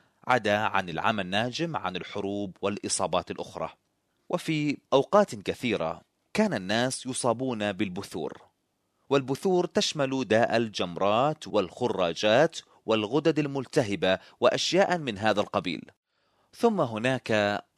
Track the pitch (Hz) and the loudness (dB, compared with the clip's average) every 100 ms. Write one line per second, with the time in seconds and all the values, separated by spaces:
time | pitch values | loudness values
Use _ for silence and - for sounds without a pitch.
0 | _ _ - 123 104 104 107 98 92 80 | _ _ 0 2 2 0 0 -2 -2 -2
1 | 92 110 90 98 123 120 165 127 92 92 | -2 -2 -2 -2 -2 -4 -6 -4 -6 -8
2 | - 104 98 101 101 - 98 101 104 - | -8 -8 -4 -4 -6 -4 -4 -4 -4 -2
3 | 92 87 - 98 82 - 80 - _ _ | -2 -2 -2 -8 -10 -10 -10 -12 _ _
4 | _ _ - 175 - 156 147 - - 135 | _ _ -6 -6 -2 -2 -2 -4 2 2
5 | 135 202 202 220 180 - 123 95 82 85 | 4 4 4 0 -6 -4 -2 0 -2 -6
6 | _ _ _ - 214 127 92 110 127 - | _ _ _ 0 0 0 -2 0 0 -2
7 | 127 123 127 113 131 113 104 95 104 90 | -8 -2 0 0 -2 -2 -2 -2 -4 -4
8 | - 92 71 - - _ _ _ _ _ | -8 -8 -8 -10 -20 _ _ _ _ _
9 | - 139 127 135 196 180 175 - 202 151 | 0 0 2 -2 2 2 2 0 0 0
10 | 135 135 113 107 117 117 113 101 95 85 | -2 0 2 4 4 2 0 -2 -6 0
11 | 98 110 143 156 98 101 90 - 120 98 | 2 2 2 -2 -2 -2 0 -2 -2 0
12 | 87 85 107 113 165 - - _ - 110 | 0 2 4 6 4 0 -18 _ -2 0
13 | 104 143 160 147 147 139 127 - 110 98 | 2 2 2 2 0 -4 -4 0 0 2
14 | 92 92 - - 120 - - 175 196 175 | 2 2 -2 2 2 2 0 2 2 0
15 | 143 98 110 101 92 101 90 67 - _ | -4 -2 0 2 0 -2 -2 -6 -10 _
16 | _ _ _ _ _ - 233 202 135 110 | _ _ _ _ _ -2 0 2 0 0
17 | 120 131 - 110 104 104 - | 0 0 0 2 2 0 -4